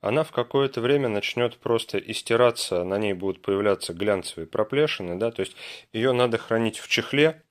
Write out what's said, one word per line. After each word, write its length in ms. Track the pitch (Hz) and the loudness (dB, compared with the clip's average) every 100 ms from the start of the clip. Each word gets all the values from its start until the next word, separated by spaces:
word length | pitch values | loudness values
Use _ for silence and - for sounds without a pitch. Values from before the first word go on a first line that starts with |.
она 240 | 95 131 156 | 0 0 0
в 60 | |
какое-то 500 | - 120 139 139 131 | -2 -2 0 0 0
время 260 | 117 143 131 | 2 2 2
начнет 480 | 104 - - 120 - | -2 -2 0 -2 -2
просто 420 | - 113 - 104 | 0 0 0 -6
истираться, 840 | - 107 - 117 123 113 - 90 | -4 -8 0 4 4 4 -2 -2
на 140 | 90 98 | 0 0
ней 160 | 107 | -2
будут 280 | 92 98 92 | -2 -4 -4
появляться 520 | - 98 104 98 - | -2 0 2 0 -2
глянцевые 540 | 85 104 98 - - 80 | -4 0 0 -2 -10 -8
проплешины, 720 | 104 107 139 151 - 90 87 | -2 0 2 0 -2 -6 -2
да, 140 | 113 | -4
то 100 | 113 | -2
есть 140 | 95 - - - - | -6 -6 -16 -18 -10
ее 180 | 113 123 | -2 0
надо 260 | 123 123 113 | 2 2 0
хранить 420 | - 113 113 107 | 0 0 2 -2
в 100 | - | -2
чехле 520 | - - 139 156 156 _ | -2 0 4 2 2 _